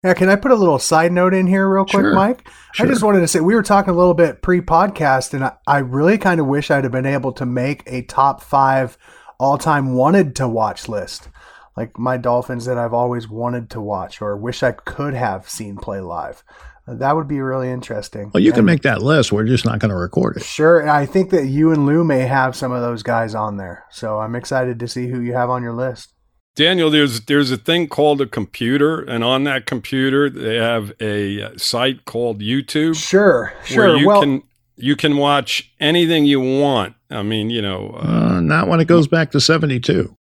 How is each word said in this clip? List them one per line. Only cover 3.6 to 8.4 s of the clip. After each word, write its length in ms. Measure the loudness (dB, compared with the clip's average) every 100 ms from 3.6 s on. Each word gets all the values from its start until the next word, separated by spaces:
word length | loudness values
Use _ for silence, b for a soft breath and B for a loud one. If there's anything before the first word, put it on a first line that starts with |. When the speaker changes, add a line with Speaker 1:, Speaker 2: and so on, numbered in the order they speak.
Speaker 1:
talking 300 | 4 2 2
a 40 | 4
little 180 | 4
bit 260 | 4 2 2
pre-podcast, 920 | 0 0 2 2 2 0 0 0 0
and 100 | -4
I, 80 | -6 -6 0
I 120 | 0
really 360 | 0 2 2 4
kinda 260 | 2 2
wish 280 | 0 -2 0
I'd 140 | 0
have 80 | 0
been 120 | -2
able 280 | -2 -2 -4
to 120 | -6
make 380 | -6 -4 -4 -6 -10
a 140 | -12
top 400 | -6 0 0 0